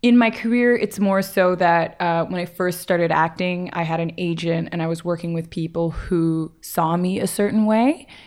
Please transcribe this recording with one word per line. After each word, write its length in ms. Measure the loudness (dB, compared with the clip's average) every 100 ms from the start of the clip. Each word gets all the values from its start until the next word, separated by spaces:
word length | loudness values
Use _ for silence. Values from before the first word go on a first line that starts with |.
in 160 | 6 6
my 120 | 4
career, 460 | 0 0 2 4 2
it's 240 | 0 0
more 220 | 0 2
so 320 | 0 2 2 4
that, 400 | 4 4 0 -2
uh, 240 | -2 0 -2
when 120 | -4
I 40 |
first 360 | -8 -4 -4 -4
started 300 | -2 0 2
acting, 600 | 2 0 0 -4 -4 -6
I 100 | -6
had 160 | -4 -2
an 140 | -4 -4
agent 500 | -4 -4 -2 -2 -2
and 100 | -4
I 40 | -4
was 180 | -4
working 280 | -4 -4 -4
with 160 | -6 -6
people 400 | -6 -6 -2 -4
who 640 | -4 -2 0 0 0 -4 _
saw 360 | -8 -2 0 0
me 220 | 0 -2
a 80 | -4
certain 400 | 0 0 2 2
way. 400 | 4 2 0 -8 -20